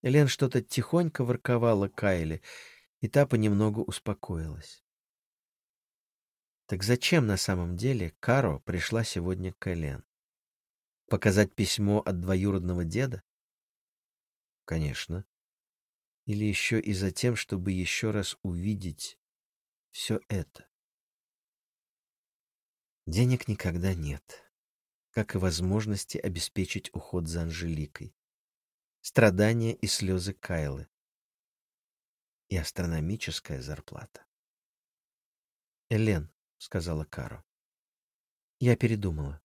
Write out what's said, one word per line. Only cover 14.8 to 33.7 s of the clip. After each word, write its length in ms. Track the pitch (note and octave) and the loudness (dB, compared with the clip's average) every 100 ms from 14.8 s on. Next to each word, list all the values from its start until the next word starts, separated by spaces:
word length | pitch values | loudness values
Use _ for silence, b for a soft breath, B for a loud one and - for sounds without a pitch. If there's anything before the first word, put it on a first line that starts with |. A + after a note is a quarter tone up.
| D2+ C2 - F2 G2+ _ _ _ _ _ _ _ _ _ | -2 -4 -6 -8 -8 _ _ _ _ _ _ _ _ _
Или 220 | - G#2 G#2+ | -6 -2 0
еще 320 | G2+ - A2 | 0 2 0
и 160 | - | 0
за 160 | G2 G2 | 0 -2
тем, 260 | - B2 A2+ | 0 0 0
чтобы 360 | - G2 F2+ | -4 -4 -2
еще 380 | F#2 F2 - A2 | -2 -2 -2 -2
раз 280 | G#2+ G2 - | -2 -4 -6
увидеть 760 | G2 F2 F#2+ G#2 F#2 D2+ - - _ _ _ _ _ _ _ | -6 -4 -2 -2 -4 -8 -12 -14 _ _ _ _ _ _ _
все 280 | - - A2 _ | -10 -4 -4 _
это? 380 | G2 D#2 - - _ _ _ _ _ _ _ _ _ _ _ _ _ _ _ _ _ _ _ _ _ _ _ - | -6 -6 -12 -20 _ _ _ _ _ _ _ _ _ _ _ _ _ _ _ _ _ _ _ _ _ _ _ -4
Денег 420 | E2+ B2 B2+ - | 2 4 4 0
никогда 440 | G#2 F#2 E2+ F#2 | -2 0 0 0
нет, 560 | F2+ D2+ C#2 _ - _ _ _ _ _ _ _ | 0 -2 -6 _ -20 _ _ _ _ _ _ _
как 240 | - G#2+ | -4 -2
и 40 | F#2+ | 0
возможности 800 | F#2 E2 F2+ G2+ G#2+ G2+ - - | 0 0 2 0 0 -4 -4 -6
обеспечить 720 | - F2 - - F#2 - - | -4 -4 -6 -4 -2 -4 -8
уход 340 | - - F2+ E2 | -12 -6 -4 -4
за 140 | E2 | -2
Анжеликой. 760 | E2 D#2+ E2+ D#2+ D2+ - - _ _ _ _ _ _ _ _ _ | -4 -4 -4 -4 -4 -8 -16 _ _ _ _ _ _ _ _ _
Страдания 720 | - - A2+ F2+ G#2+ A#2 A2+ | -2 6 6 6 4 4 0
и 120 | - G2+ | -2 -2
слезы 460 | - F#2+ F#2 F2+ | -2 0 -2 -2
Кайлы. 560 | F#2+ - E2+ D2 C2+ C2+ _ _ _ _ _ _ _ _ _ _ _ _ _ _ _ _ | -10 -4 -2 -2 -4 -10 _ _ _ _ _ _ _ _ _ _ _ _ _ _ _ _
И 80 | F#2 | -4
астрономическая 1040 | D#2 - F2 E2 D#2 A2 - F2+ - C#2 | -4 -4 -2 0 -2 -4 -6 -8 -8 -10
зарплата. 640 | B1+ | -8